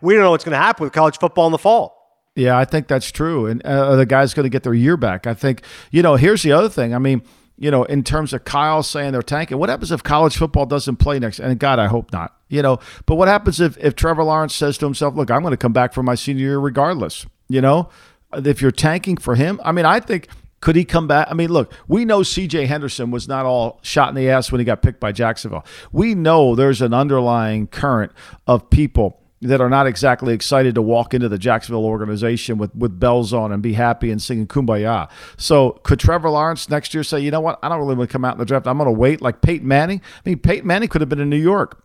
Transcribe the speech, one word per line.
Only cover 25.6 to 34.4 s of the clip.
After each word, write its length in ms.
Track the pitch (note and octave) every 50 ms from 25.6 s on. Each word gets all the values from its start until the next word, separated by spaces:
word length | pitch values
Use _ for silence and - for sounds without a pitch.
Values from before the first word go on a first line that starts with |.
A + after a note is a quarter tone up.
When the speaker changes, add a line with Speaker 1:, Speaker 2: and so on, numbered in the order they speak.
| - - - - - - -
Speaker 2:
We 220 | - G#3 A#3 G#3+
know 400 | F3+ D#3+ D#3 E3 D#3+ C#3+ B2+ A#2
there's 280 | A#2+ C3+ C#3 C3 G#2 B2+
an 100 | A#2 A#2
underlying 760 | B2+ C#3+ D3 C#3 C3 B2 A#2+ A#2+ A#2 A2 G#2+ G#2+ G#2+ G#2+ -
current 440 | - - - C#3+ B2+ A2 G2+ - - - - - - - _
of 220 | - B2 A2+ - _
people 500 | - C#3 D3+ C3+ - A#2+ G#2+ F#2 - _ _ _ _ _ C3
that 160 | B2 C3+ C3
are 80 | B2+ B2
not 200 | C3 C#3 C#3 C3
exactly 440 | A2+ - C#3+ C3+ B2 - C3 B2 A#2
excited 400 | G2+ - - C#3 C3+ C3 B2+ A2
to 80 | A#2
walk 320 | A2 A2 A#2 A#2 A#2+ - C3
into 160 | B2+ B2 A2
the 80 | G2+
Jacksonville 480 | F#2+ F#2+ B2 A2+ A2 - - A#2 A2 A2
organization 760 | A2 A2 G#2 G#2+ G#2 G#2+ G2+ A#2 A#2 A#2+ A#2 - - A2+ G#2
with, 140 | G#2 G2+ -
with 240 | A2+ A#2+ A2+ F2+ F2+
bells 320 | B2+ B2 A#2+ B2 A#2+ F#2+ A#2+
on 180 | A#2 A2 G#2
and 100 | G2+ G#2
be 120 | G#2 A#2 G#2
happy 400 | A2+ A#2+ A#2+ A#2+ - - A#2 G#2+
and 100 | G#2+ -
singing 240 | - B2+ A2